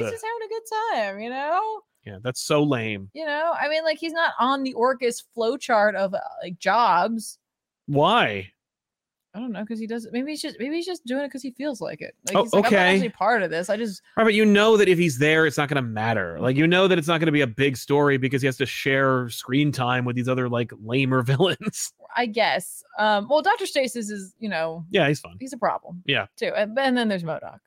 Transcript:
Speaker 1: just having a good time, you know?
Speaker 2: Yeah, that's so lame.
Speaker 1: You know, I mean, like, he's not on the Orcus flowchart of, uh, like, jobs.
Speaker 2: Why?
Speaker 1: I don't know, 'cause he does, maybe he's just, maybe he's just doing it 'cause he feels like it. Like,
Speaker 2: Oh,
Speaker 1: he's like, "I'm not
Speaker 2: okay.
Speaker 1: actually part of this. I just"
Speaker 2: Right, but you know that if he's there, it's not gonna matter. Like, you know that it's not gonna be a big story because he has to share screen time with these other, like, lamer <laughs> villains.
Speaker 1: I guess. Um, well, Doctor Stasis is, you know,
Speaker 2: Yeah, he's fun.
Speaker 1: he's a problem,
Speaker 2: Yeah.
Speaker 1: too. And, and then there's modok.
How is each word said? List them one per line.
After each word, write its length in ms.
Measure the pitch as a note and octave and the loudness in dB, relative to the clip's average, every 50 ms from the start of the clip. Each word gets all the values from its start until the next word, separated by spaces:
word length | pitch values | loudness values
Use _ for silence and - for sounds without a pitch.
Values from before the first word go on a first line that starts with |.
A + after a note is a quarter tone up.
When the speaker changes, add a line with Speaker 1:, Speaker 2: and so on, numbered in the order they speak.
| A#2 A2 | -4 -4
Speaker 1:
just 140 | F#2+ - A4 | -6 -6 -8
having 220 | A4 A#4 A#4 A4 | -8 -8 -8 -8
a 20 | G4+ | -8
good 140 | A4+ A4+ A4 - G#4+ A4 A4 A#4 F#4+ | -8 -10 -8 -6 -6 -4 -2 -2 -2
time, 260 | B3 G#3+ G3 G3 G3+ | -2 -4 -4 -6 -8
you 100 | A3 A#3+ | -10 -8
know? 520 | B3+ C4+ C#4 D4+ E4 F#4 G#4+ A4 A4 G#4 - _ _ _ - | -8 -6 -4 -2 -2 -2 -2 -2 -6 -10 -12 _ _ _ -18
Speaker 2:
Yeah, 140 | A2+ G2+ F#2 A2 | -16 -14 -10 -6
that's 180 | B2+ B2+ - | -6 -6 -4
so 220 | - - D#3 D3 D3 | -2 0 2 2 2
lame. 480 | D3 C3+ A#2+ A2 A2 G#2+ G2 G2 G2+ - | 2 0 0 -2 -4 -6 -8 -10 -12 -12
Speaker 1:
You 140 | C#4+ D#4+ | -8 -6
know, 260 | D4+ D4 D4 D#4+ E4+ D#4+ - | -4 -4 -2 -2 -2 -2 -2
I 80 | B3 D4 | -2 -2
mean, 160 | D4+ D#4 D#4+ | -2 -2 0
like, 140 | D#4+ D#4 D4+ | -2 -2 -4
he's 140 | E4 E4 D#4 | -4 -6 -2
not 200 | E4 E4 D4 - - | 0 -2 0 0 0
on 240 | A3+ B3+ C4+ C#4 C4+ | 0 0 0 0 -2
the 100 | C4 B3+ | -4 -2
Orcus 480 | - A3+ C4 C4 B3 C4+ A#3+ A#3 - - _ _ | 0 0 0 0 0 -2 -4 -4 -4 -10 _ _
flowchart 580 | A3+ A3+ A3+ C4 C4 - - B3 G#3+ G3+ G#3+ G3+ | -4 -2 -2 -2 -2 -2 0 2 4 4 2 2
of, 200 | F#3+ G3 F#3+ G3 | 0 -2 -2 -2
uh, 60 | - - - - - - | -4 -8 -8 -12 -12 -12
like, 160 | F3 F3+ - | -12 -10 -6
jobs. 800 | - F#3+ F#3+ A3+ A#3+ G#3 F3 E3+ F3+ A3 A#3 A3+ G#3 - - _ _ _ _ _ _ _ _ _ _ | -2 2 2 4 4 4 4 4 2 0 -2 -4 -8 -10 -14 _ _ _ _ _ _ _ _ _ _
Speaker 2:
Why? 640 | - C#3+ C#3 D3+ F3 A3 A#3+ F#3 A#2+ G#2 G2 F#2+ - _ _ _ _ _ _ _ _ _ _ _ _ _ _ _ _ - | -2 2 4 4 4 4 4 2 2 0 -4 -8 -10 _ _ _ _ _ _ _ _ _ _ _ _ _ _ _ _ -14
Speaker 1:
I 60 | F#3+ | -12
don't 120 | B3 B3+ G#3+ | -10 -10 -8
know, 120 | F3 G#3+ | -8 -8
'cause 140 | G#3+ A#3 A3 | -8 -8 -8
he 80 | A3+ | -8
does, 220 | G#3 A3+ A#3 A3+ F#3+ | -8 -8 -10 -10 -8
maybe 200 | E3+ A#3+ C4 D4 D#4 | -6 -6 -6 -6 -8
he's 80 | C#4+ | -8
just, 160 | - D4+ G3 - | -10 -10 -10 -8
maybe 180 | A3 C#4 D4+ | -8 -6 -6
he's 100 | E4+ E4+ | -6 -6
just 180 | F#4 F4+ E4 - | -8 -10 -10 -8
doing 180 | A#3 B3+ C4+ C#4+ | -6 -6 -4 -6
it 80 | C#4 | -6
'cause 120 | - C4 - | -8 -10 -12
he 80 | C4+ | -12
feels 300 | A#3+ - C4+ D4+ C4+ G#3 E3+ | -10 -8 -8 -8 -6 -6 -8
like 180 | - - - | -10 -10 -10
it. 140 | - - - _ - | -14 -16 -16 _ -6
Like, 100 | - F#3 | -2 0
Speaker 2:
Oh, 60 | F#3 A3+ | 0 2
Speaker 1:
he's 80 | A#3 - | 2 4
like, 100 | F#3+ G3+ | 4 4
"I'm 60 | A#3 G#3+ | 4 4
not 60 | G3 | 4
Speaker 2:
okay. 160 | F3+ F3+ F#3+ | 4 4 4
Speaker 1:
actually 140 | F#3+ A3 A3+ | 4 2 0
part 320 | - - F#3 G#3 B3 A3+ F#3+ | -2 -2 0 2 2 2 0
of 80 | E3 | 0
this. 180 | D#3 E3 F3+ F#3+ | -2 -2 -2 -2
I 80 | G3+ | -2
just" 240 | G#3+ A#3 A3 F#3+ - _ _ - | -4 -4 -6 -8 -10 _ _ 0
Speaker 2:
Right, 80 | - A3 | 2 4
but 100 | A3 G#3 | 4 4
you 100 | G#3 A3 | 6 6
know 300 | G#3+ G3+ G3+ G#3 A3 A3+ G3+ | 6 6 6 6 6 6 6
that 100 | G#3 F3+ | 6 6
if 100 | F#3 E3 | 6 4
he's 200 | F3+ E3+ C3 A#2 | 4 2 2 2
there, 280 | D3 D3+ D#3 D#3+ D#3+ | 4 4 6 6 4
it's 120 | D#3 C3+ - | 4 2 0
not 100 | D3 C3+ | -2 0
gonna 140 | D3+ C#3 B2+ | 0 -2 -2
matter. 560 | A#2 A2 G#2+ G#2+ A2+ A2+ G#2 F#2 E2+ E2 D#2 | -2 -2 -2 0 0 0 0 0 -2 -4 -2
Like, 160 | G2+ B2 C3 | 0 0 2
you 100 | C#3 D#3 | 4 4
know 220 | E3 F3+ F3+ F#3+ F#3+ | 4 6 6 6 4
that 100 | F#3 E3+ | 4 2
it's 80 | D3+ D#3+ | 2 2
not 120 | E3+ D#3+ | 0 2
gonna 100 | D#3+ E3 | 2 2
be 120 | D3 D3 C#3 | 4 2 2
a 40 | |
big 300 | B2 A2 - C#3 C#3+ C3 | 0 0 0 0 0 0
story 400 | A#2+ - - C#3+ C#3+ D3 C#3+ C#3 | -2 -2 0 2 4 4 4 2
because 240 | C3+ B2+ C3 B2+ C3 | 2 0 0 0 0
he 60 | B2+ | 0
has 100 | C3+ B2+ | 0 0
to 100 | - C3+ | 0 -2
share 640 | A2+ - - - C#3+ C3+ C3+ C#3 C3+ C3 B2+ B2 A#2 | -4 -4 -4 -2 0 2 2 2 2 2 0 -2 -4
screen 420 | - - - - B2+ C#3 D3 D3 | -8 -10 -6 -2 0 2 2 2
time 360 | C3 B2+ B2+ B2 B2 B2+ B2 | 0 0 -2 0 0 0 0
with 100 | B2 A#2+ | -2 -2
these 120 | B2 A#2+ B2+ | -2 -2 0
other, 200 | B2+ B2+ B2+ B2 | 0 0 0 0
like, 240 | A#2+ A#2+ A#2+ A2 A2+ G#2+ G#2 | -2 -2 -4 -4 -8 -14 -8
lamer 400 | A2 A#2+ C3+ C3+ B2+ C3 C3 B2 | -2 0 0 2 2 2 2 2
<laughs> 400 | A#2+ C#3 C3 F3+ F#3 C#3 - - | 2 2 2 2 0 0 -2 -6
villains. 300 | G#3+ - - - - - _ - - - | -8 -8 -8 -8 -10 -12 _ -18 -8 -4
Speaker 1:
I 80 | - B3 | -4 -4
guess. 560 | A#3 G#3 A3+ G#3 E3+ C3+ F3+ - - - - - _ - - | -2 0 0 0 0 0 -2 -4 -8 -14 -18 -20 _ -4 -2
Um, 300 | G#3+ G#3+ G#3+ G3+ G3+ C3+ | 0 2 2 0 0 2
well, 140 | C#4+ D4+ D#4 | 0 2 4
Doctor 240 | F#4+ A4+ A#4+ G4 | 2 0 0 0
Stasis 440 | - - D4+ C4 A#3+ - A#3 A3 G3+ | -2 0 0 -2 -2 -2 -6 -8 -8
is, 240 | G#3+ G3+ F#3+ F#3+ _ - | -10 -12 -14 -16 _ -12
you 80 | A3+ G#3 | -8 -6
know, 360 | F#3+ D#3+ D#3+ E3 E3 E3+ E3 E3+ | -4 -2 -2 -4 -4 -8 -6 -2
Speaker 2:
Yeah, 160 | G3 G3 D#3 | 2 2 4
he's 140 | C#3 D3+ - | 4 2 0
fun. 160 | - - E2+ F#2+ | -4 -12 -18 -16
Speaker 1:
he's 140 | B3+ C4 C#4 | -14 -14 -8
a 60 | A#3 | -4
problem, 440 | G#3 E3+ - G2 - - F#3 F3 F3+ | -2 -2 -2 -4 -8 -12 -18 -10 -4
Speaker 2:
Yeah. 200 | - - A3+ G3 - _ | -2 0 0 -2 -4 _
Speaker 1:
too. 100 | - A3+ F3+ - | -6 -6 -4 -2
And, 200 | - G#3+ G#3 A3 C4 | -2 -2 -2 -2 0
and 180 | C4+ C4+ B3+ | 0 0 2
then 120 | B3 A#3 G#3+ | 0 0 0
there's 140 | G3+ F3+ E3+ | -2 -4 -4
modok. 380 | D#3+ D#3 - - - - - _ | -6 -8 -8 -10 -14 -18 -20 _